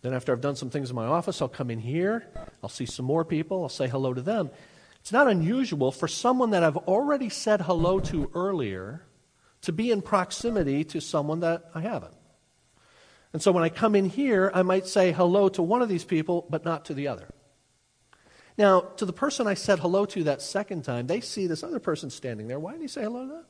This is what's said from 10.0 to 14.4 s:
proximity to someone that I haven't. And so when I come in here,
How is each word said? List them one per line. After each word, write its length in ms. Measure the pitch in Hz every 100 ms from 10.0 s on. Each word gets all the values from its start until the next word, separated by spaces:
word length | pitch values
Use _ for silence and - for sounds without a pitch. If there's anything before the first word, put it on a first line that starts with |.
proximity 840 | - 208 - - 233 220 143 139
to 160 | 156 165
someone 400 | - 160 147 160
that 320 | 165 170 170
I 80 | 165
haven't. 320 | 190 185 - - _ _ _ _ _ _ _ _ _ _ _
And 100 | 160
so 100 | 202
when 100 | 180
I 60 | 165
come 260 | 165 220 208
in 100 | 190
here, 460 | 196 277 208